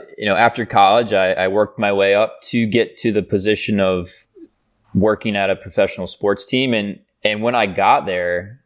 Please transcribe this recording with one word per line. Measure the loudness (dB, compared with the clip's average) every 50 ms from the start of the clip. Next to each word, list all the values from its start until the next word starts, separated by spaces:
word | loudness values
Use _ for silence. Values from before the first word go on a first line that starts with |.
| -18 -20 -12
you | -6 -2
know, | 0 2
after | 4 2 2 2 -2 -6
college, | 0 4 4 6 6 6 4 2 2
I, | 2 2 2 2
I | 2 0 0 0
worked | 2 0 0 -2 -2 -2
my | -2 0
way | 2 2 2 4 4
up | 2 2 0 -4 -12
to | -12 -4 -2 -2 -2
get | 0 0 0 0 0 -4 -4
to | -4 -2
the | 0 0 -2
position | 0 -4 -2 0 0 -2 -2 -2 -4 -2 0
of | 0 0 0 -2 -4 -6 -8 -8 -10 _ _ -20 -20 _ _ _ _ _ _ _ _ _ -2
working | 0 2 2 0 0 -2 -4 -2
at | -2 0 -2
a | -2
professional | -4 -6 -6 -2 0 0 0 -2 -8 -10
sports | -10 -10 -4 -2 -2 -2 -2 -4
team. | -2 -2 -2 0 0
And, | -2 -2 -2 -6 -8 -12 _ _ _ _ -2
and | -2 -2 0
when | -2 -2 0
I | 0 -2
got | -2 0 0 2 4 2 2 0
there, | -4 -4 -4 -2 -2 -4 -4 -6 -10 -18 _ _